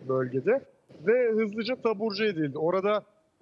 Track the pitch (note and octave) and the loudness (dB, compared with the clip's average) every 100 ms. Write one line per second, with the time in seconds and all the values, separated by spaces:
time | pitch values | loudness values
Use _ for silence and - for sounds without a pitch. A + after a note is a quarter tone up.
0 | B2+ C3 B2+ C3 C#3+ C4+ - _ _ - | -2 -2 0 -2 0 0 -2 _ _ -6
1 | D#3 B3 A#3+ A3 A3 G#3+ A3 B3+ A#3 G3+ | 0 2 2 2 0 -2 -4 -2 -2 0
2 | A3+ G3 G#3+ D#3+ D3+ D3+ D#3+ F#3 G3 G#3 | -2 0 0 0 -2 0 0 2 2 0
3 | - _ _ _ | -4 _ _ _